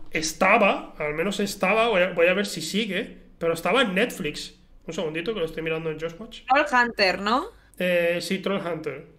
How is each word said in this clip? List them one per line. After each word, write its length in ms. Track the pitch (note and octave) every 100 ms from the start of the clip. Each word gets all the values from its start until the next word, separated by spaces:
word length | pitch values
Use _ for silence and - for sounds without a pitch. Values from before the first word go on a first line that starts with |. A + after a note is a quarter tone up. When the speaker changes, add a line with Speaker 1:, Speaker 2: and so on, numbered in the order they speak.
| -
Speaker 1:
estaba, 840 | E3 D#3 - F#3+ G#3+ G3+ C#4 - -
al 160 | D3+
menos 260 | D3+ F#3 G3
estaba, 480 | - - F#3 A3 A#3
voy 140 | G3
a, 80 | F3+
voy 140 | F3 E3+
a 60 |
ver 120 | F#3 G3+
si 140 | F3+
sigue, 560 | - G3 A3 F3+ B3 - - -
pero 140 | E3
estaba 300 | E3 F3 A#3
en 120 | A#3+
Netflix. 600 | F#3 A#3+ - D3+ D3 - - - - -
Un 80 |
segundito 400 | E3 E3 E3 E3+
que 60 | G#3
lo 60 | D#3+
estoy 160 | D#3+
mirando 280 | D#3+ D#3+ D#3+
en 100 | D3+
Just 180 | E3 E3
Watch. 200 | A3+ - -
Speaker 2:
Troll 200 | C4+ D4
Hunter, 500 | B3 A#3 A3+ F#3+ F#3
¿no? 260 | G3+ B3 G#4 - _ -
Speaker 1:
Eh, 400 | F3+ F3 E3+ E3+
sí, 180 | E3+ F#3+
Troll 220 | F#3 G3 E3+
Hunter. 400 | D#3+ D3+ C3+ -